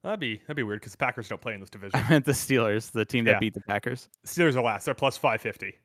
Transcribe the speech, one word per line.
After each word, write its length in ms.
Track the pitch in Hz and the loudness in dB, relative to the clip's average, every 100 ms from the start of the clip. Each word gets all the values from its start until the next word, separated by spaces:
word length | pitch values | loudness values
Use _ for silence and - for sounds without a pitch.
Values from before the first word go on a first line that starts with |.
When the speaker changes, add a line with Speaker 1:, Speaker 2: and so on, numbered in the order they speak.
Speaker 1:
That'd 160 | 185 214 | -8 -6
be, 160 | 123 107 | -6 -6
that'd 200 | - 143 | -8 -6
be 60 | |
weird 200 | 107 107 | -4 -6
'cause 100 | 107 | -8
the 60 | - | -4
Packers 300 | 123 123 107 | -2 -2 -8
don't 120 | 101 | -10
play 140 | 117 | -8
in 60 | 101 | -10
this 100 | 98 | -12
division. 280 | 101 98 127 | -16 -4 -2
Speaker 2:
<laughs> 40 | |
I 40 | 110 | 4
meant 180 | 151 143 | 4 4
the 60 | |
Steelers, 600 | 131 - 127 110 107 - | 0 2 2 4 2 0
the 120 | 113 | -2
team 200 | 104 123 | 0 2
that 80 | 113 | 4
Speaker 1:
Yeah. 60 | 107 | 4
Speaker 2:
beat 160 | 107 | 2
the 80 | 101 | -4
Packers. 460 | - 104 120 127 - _ - | -6 -4 -4 -8 -12 _ -8
Speaker 1:
Steelers 280 | 170 165 | 2 2
are 80 | 127 | 2
last. 220 | 117 104 | 0 -2
They're 100 | 151 | -4
plus 220 | 131 135 - | 0 -2 2
five 240 | 135 110 | 0 0
fifty. 380 | 110 - 95 - | -4 -8 -12 -14